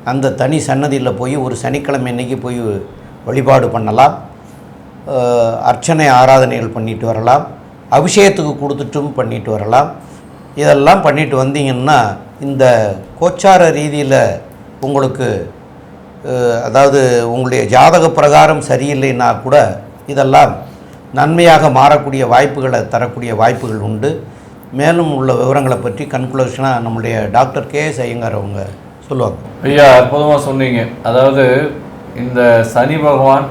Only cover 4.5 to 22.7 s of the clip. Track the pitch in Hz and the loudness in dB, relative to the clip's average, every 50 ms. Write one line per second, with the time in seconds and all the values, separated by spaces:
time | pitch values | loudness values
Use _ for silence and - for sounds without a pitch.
4.5 | - - - - - - - - - - - - 143 127 123 120 120 120 117 113 | -20 -20 -20 -20 -20 -20 -20 -20 -20 -20 -12 -6 -4 -2 0 0 2 2 0 0
5.5 | 113 113 - 123 131 127 - - 165 156 156 143 127 127 127 131 131 135 131 127 | -2 -2 -2 -2 -2 -2 -2 -2 0 0 2 4 4 4 6 6 6 6 4 2
6.5 | 120 120 113 113 117 117 110 113 110 110 120 113 113 110 113 117 127 147 - - | 0 -4 -6 -6 -6 -6 -6 -6 -6 -6 -4 -4 -4 -2 2 2 2 2 0 -4
7.5 | - - - - - - - - - 139 151 185 - 208 202 196 - - 156 151 | -14 -18 -20 -20 -20 -20 -8 0 0 0 0 2 2 4 4 4 2 0 -4 -6
8.5 | 143 - 143 143 143 143 143 113 - 147 143 147 117 - 123 113 117 113 95 - | -6 -6 -6 -6 -6 -6 -8 -8 -6 -6 -6 -6 -4 -6 -6 -6 -6 -8 -6 -6
9.5 | 107 104 101 104 117 127 147 160 - - - - - - - - - - - - | -6 -6 -4 0 2 0 0 0 -6 -16 -20 -20 -20 -20 -20 -20 -20 -20 -20 -18
10.5 | - 143 147 147 147 139 139 151 185 202 165 156 135 147 156 139 143 131 131 135 | -8 -2 2 2 4 4 6 4 4 4 4 0 0 0 -2 -2 0 -2 -2 0
11.5 | 139 151 143 135 127 123 123 143 151 131 117 104 95 - - - - - 139 139 | -2 -2 -2 -2 -2 -2 0 2 2 2 2 0 -4 -8 -14 -20 -18 -12 -8 -8
12.5 | 139 131 135 127 120 113 107 104 98 95 - - - - 165 175 170 - - 196 | -2 2 2 4 4 2 0 -2 -4 -6 -12 -18 -8 -2 -2 -2 -2 2 4 4
13.5 | 190 185 180 165 156 147 151 151 143 147 139 131 135 131 120 107 90 85 - - | 6 6 6 4 2 0 -4 -4 -4 -4 -2 0 2 2 2 0 -2 -6 -12 -18
14.5 | - - - - - - - 135 143 139 135 127 - - 127 117 107 95 85 - | -20 -20 -20 -20 -16 -10 -8 -4 -2 0 -2 -2 -4 -4 -4 -4 -4 -6 -6 -10
15.5 | - - - - - - - - - - - - - - - 143 127 127 123 120 | -14 -20 -20 -20 -20 -20 -20 -20 -20 -20 -20 -20 -20 -16 -10 -6 -4 -2 0 0
16.5 | 117 117 120 123 113 131 143 139 139 143 131 127 123 120 117 117 117 123 127 123 | 0 -2 -4 0 4 4 4 6 4 4 2 4 2 2 0 -2 -4 -4 -4 -2
17.5 | 123 123 120 - 110 127 139 160 165 180 160 160 - - 151 147 143 151 156 151 | -2 -2 -2 2 4 4 6 6 6 4 2 2 0 2 2 4 6 6 4 4
18.5 | 156 151 - - 131 131 135 143 147 131 131 135 127 120 123 120 113 - - 131 | 2 -2 -2 -2 -2 -2 -2 -4 -4 -2 -2 -2 -2 -2 0 -2 -2 -2 -2 2
19.5 | 135 147 123 101 92 98 - - - - - - 143 131 139 135 135 147 151 - | 2 2 2 2 -2 -8 -12 -18 -20 -20 -14 -8 -2 -2 0 2 4 4 4 4
20.5 | - - - - - - - - - - - - - 127 139 151 160 170 175 170 | 2 -6 -12 -18 -20 -20 -20 -20 -20 -20 -20 -12 -4 -2 -2 0 2 4 4 6
21.5 | 160 151 156 151 127 131 131 143 151 147 143 143 135 135 131 117 120 123 139 143 | 6 6 4 2 2 4 4 4 4 2 0 -4 -4 -2 0 2 2 2 2 2
22.5 | 139 143 131 131 | -2 -4 -4 -2